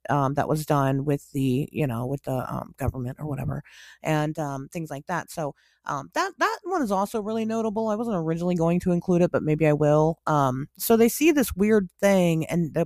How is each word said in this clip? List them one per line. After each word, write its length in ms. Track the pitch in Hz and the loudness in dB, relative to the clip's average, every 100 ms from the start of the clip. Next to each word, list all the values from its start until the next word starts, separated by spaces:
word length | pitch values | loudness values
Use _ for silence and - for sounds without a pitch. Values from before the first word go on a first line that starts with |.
| - | -2
um, 240 | 143 135 143 | 0 0 0
that 120 | - | 0
was 160 | 156 | -2
done 400 | 151 147 135 135 | 0 2 2 0
with 280 | 143 143 - | 0 -4 -4
the, 360 | 139 135 123 147 | -2 0 0 -2
you 160 | - 143 | -4 -4
know, 180 | 117 127 | -4 -6
with 160 | 143 | -6
the, 300 | - 131 - | -6 -6 -6
um, 220 | 131 - - | -8 -12 -6
government 400 | 127 131 123 - | -6 -4 -8 -8
or 60 | 151 | -8
whatever, 380 | 139 143 135 - - - - | -6 -6 -8 -10 -20 -20 -12
and, 340 | - 156 151 156 | -4 -2 -2 -4
um, 320 | 147 135 135 | -6 -8 -10
things 200 | 175 156 | -10 -10
like 160 | 143 - | -12 -8
that. 240 | 170 - | -8 -8
So, 240 | - 147 - _ _ - | -8 -8 -8 _ _ -8
um, 260 | 143 156 | -8 -6
that, 200 | 302 381 - | -4 -4 -2
that 220 | 359 453 | -4 -4
one 200 | 359 359 | -4 -2
is 80 | 233 | 0
also 300 | 196 202 226 | 0 -2 -4
really 240 | 202 226 220 | -6 -4 -2
notable. 420 | 226 226 208 220 | -2 -2 -2 -2
I 80 | 208 | -2
wasn't 220 | 233 190 | -2 -2
originally 380 | 160 165 175 180 | -2 -2 0 2
going 240 | 165 175 | 2 2
to 100 | 185 | 2
include 320 | 175 - 175 | 0 2 2
it, 80 | 175 | 4
but 100 | 127 | 2
maybe 240 | 151 151 156 | 0 2 2
I 80 | |
will. 460 | 147 147 151 156 165 - | 4 4 4 4 0 0
Um, 400 | 151 139 127 127 _ | 2 2 0 -8 _
so 180 | - 226 | 2 4
they 120 | 233 | 4
see 220 | - 311 | 4 4
this 240 | 294 233 180 | 4 0 0
weird 340 | 214 220 185 - | 4 4 2 0
thing, 460 | 202 196 175 160 156 | 4 4 4 2 0
and 300 | 170 160 | -2 -2
the 100 | 165 | -2